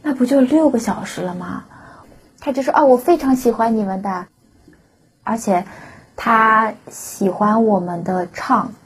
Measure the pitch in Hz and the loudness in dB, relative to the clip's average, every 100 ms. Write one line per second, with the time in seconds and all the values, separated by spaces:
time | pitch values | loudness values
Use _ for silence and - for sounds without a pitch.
0 | 302 254 247 277 254 311 311 240 214 180 | -6 -2 2 4 4 4 4 2 -2 -6
1 | 190 - 180 180 175 - - - - - | -8 -8 -8 -8 -10 -12 -14 -20 -20 -20
2 | - - _ _ - 262 269 - 285 247 | -20 -20 _ _ -6 -2 0 4 6 4
3 | - 330 269 262 240 220 226 220 196 190 | 4 2 2 2 0 0 0 0 -2 -4
4 | 196 180 180 _ _ _ _ _ _ _ | -6 -8 -10 _ _ _ _ _ _ _
5 | _ _ - 220 214 180 190 - - - | _ _ -6 -4 0 -2 -2 -16 -20 -20
6 | _ - - 226 220 220 220 - - - | _ -8 0 2 4 4 0 -6 -18 -18
7 | - - 196 180 208 220 220 196 175 175 | -16 -4 -4 0 0 2 2 0 -2 -6
8 | 175 185 175 - - 233 220 - | -4 -4 -6 -10 -2 -2 -2 -12